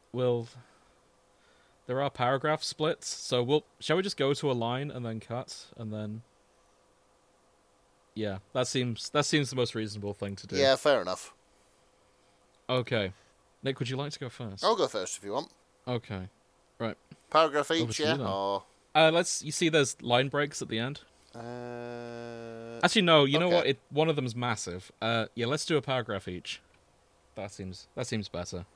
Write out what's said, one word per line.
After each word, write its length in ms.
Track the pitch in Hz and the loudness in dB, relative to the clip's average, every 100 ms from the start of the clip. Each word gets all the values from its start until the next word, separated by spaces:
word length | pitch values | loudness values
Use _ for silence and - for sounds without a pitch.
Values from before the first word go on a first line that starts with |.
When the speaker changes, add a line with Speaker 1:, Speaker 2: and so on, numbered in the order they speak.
| _ | _
Speaker 1:
we'll, 340 | 120 127 120 117 127 - _ _ _ _ _ _ _ _ _ _ _ - | -2 0 0 -2 -14 -20 _ _ _ _ _ _ _ _ _ _ _ -6
there 140 | 127 | -2
are 100 | 139 | -2
paragraph 520 | - 123 135 151 156 | 2 2 2 2 0
splits, 460 | - - 156 - - | -2 -2 0 0 -6
so 340 | - - 123 | -8 -2 0
we'll, 220 | 120 151 - _ | 4 2 2 _
shall 160 | - 165 | 0 2
we 60 | |
just 140 | 190 - | 2 2
go 160 | 139 | 2
to 160 | 135 147 | 2 0
a 40 | |
line 360 | 123 113 127 143 | 0 0 -2 -4
and 140 | 131 | -6
then 140 | 117 113 | -6 -6
cut, 460 | - 120 - - - - | -6 -8 -8 -14 -18 -12
and 160 | 110 | -8
then, 300 | 107 107 110 - _ _ _ _ _ _ _ _ _ _ _ _ _ _ _ _ _ _ | -6 -6 -8 -12 _ _ _ _ _ _ _ _ _ _ _ _ _ _ _ _ _ _
yeah, 240 | 110 104 95 - | -6 -6 -6 -6
that 140 | 127 123 | -2 0
seems, 440 | 131 123 113 - | 0 -2 -4 -2
that 160 | 147 143 | 0 2
seems 240 | 151 131 | 2 0
the 60 | 127 | 0
most 180 | 120 | -2
reasonable 380 | 117 107 104 101 | -2 -6 -6 -8
thing 220 | 98 101 98 | -6 -8 -8
to 100 | - | -6
do. 100 | - | 2
Speaker 2:
Yeah, 200 | 135 131 | 6 6
fair 240 | 151 127 | 6 4
enough. 320 | 90 92 - - _ _ _ _ _ _ _ _ _ _ _ _ - | 2 -6 -8 -18 _ _ _ _ _ _ _ _ _ _ _ _ -2
Speaker 1:
Okay. 440 | 127 117 117 95 - _ _ _ _ | 0 2 0 -2 -6 _ _ _ _
Nick, 160 | 135 135 | -6 -4
would 100 | 123 | -4
you 80 | 131 | -4
like 160 | 147 | -6
to 60 | - | -8
go 100 | 127 | -10
first? 360 | - 117 98 | -10 -12 -2
Speaker 2:
I'll 120 | 185 220 | 0 2
go 100 | 135 | 2
first 300 | 110 92 - | 0 -6 -8
if 60 | |
you 80 | 101 | -4
want. 160 | 117 165 _ _ _ - | -4 -4 _ _ _ -6
Speaker 1:
Okay. 420 | 123 - 98 92 _ _ _ _ - | -6 -4 -10 -10 _ _ _ _ -8
Right. 180 | 117 - _ - _ | -6 -6 _ -20 _
Speaker 2:
Paragraph 400 | 156 160 147 143 | 4 6 4 0
Speaker 1:
Over 120 | 165 120 | 0 0
Speaker 2:
each, 60 | 110 | 0
Speaker 1:
to 60 | |
you 60 | 151 | 0
Speaker 2:
yeah? 60 | 160 | 0
Speaker 1:
then. 100 | 110 | 0
Speaker 2:
Or 360 | 98 98 98 - _ _ | -2 -2 -4 -6 _ _
Speaker 1:
Uh, 160 | 151 160 | 6 6
let's, 300 | 170 180 - | 6 2 -2
you 100 | 151 | -6
see 160 | - 170 | 0 2
there's 320 | 156 135 - | 4 2 0
line 260 | 120 120 139 | 2 2 4
breaks 320 | 143 147 - | 0 -2 -4
at 60 | 131 | -6
the 100 | 113 | -4
end? 220 | 123 147 - _ _ | -4 -8 -16 _ _
Speaker 2:
Uh, 1400 | 117 117 123 120 120 120 120 120 117 120 117 117 113 117 117 | -14 -10 -10 -10 -10 -10 -10 -12 -12 -12 -12 -12 -14 -12 0
Speaker 1:
Actually, 200 | 175 226 | 2 4
no, 220 | 180 156 | 6 8
you 140 | 139 147 | 8 4
know 80 | 180 | 6
Speaker 2:
okay. 80 | |
Speaker 1:
what? 120 | 170 135 | 4 4
It, 120 | 139 - | 0 -2
one 180 | 139 160 | 2 2
of 80 | 147 | 2
them's 180 | 127 113 | 0 -2
massive. 540 | 123 110 - 90 - - | -2 -2 -4 -8 -10 -6
Uh, 260 | 113 117 110 | 0 0 0
yeah, 120 | - 117 | -2 -2
let's 180 | 151 | -2
do 120 | - 156 | 2 0
a 60 | |
paragraph 460 | 127 131 113 101 95 | 2 -2 0 -4 -4
each. 320 | 90 - - _ _ _ _ _ _ _ - | -10 -8 -12 _ _ _ _ _ _ _ -12
That 160 | 101 | -12
seems, 360 | - 95 92 - | -10 -12 -12 -14
that 120 | - 123 | -8 -4
seems 220 | 113 98 | -4 -4
better. 380 | 87 87 90 - | -8 -8 -8 -10